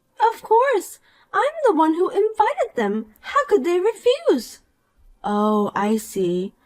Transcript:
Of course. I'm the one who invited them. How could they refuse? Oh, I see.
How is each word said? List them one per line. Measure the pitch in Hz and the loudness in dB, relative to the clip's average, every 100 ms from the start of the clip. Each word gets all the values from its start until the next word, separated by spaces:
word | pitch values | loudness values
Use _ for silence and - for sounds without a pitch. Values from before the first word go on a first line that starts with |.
| _ - | _ -2
Of | 440 440 | -2 -2
course. | - 440 539 466 - - _ _ _ | 0 2 4 0 -4 -12 _ _ _
I'm | 370 494 659 | -2 -2 0
the | 571 | 0
one | 311 320 | 2 2
who | 320 370 | 2 0
invited | 370 427 440 427 - 508 | 0 0 2 0 0 -4
them. | - 208 208 220 _ | -2 -4 -4 -6 _
How | - - 539 | -6 -2 2
could | 415 | 2
they | 262 359 | 2 0
refuse? | 370 440 - 571 679 320 226 - _ _ _ _ - _ | 0 -2 0 0 2 0 -2 -14 _ _ _ _ -20 _
Oh, | - 208 214 214 202 | -4 0 2 2 0
I | - 208 220 | -2 -2 -2
see. | 214 - 180 180 190 - | -4 -4 -2 -2 -4 -10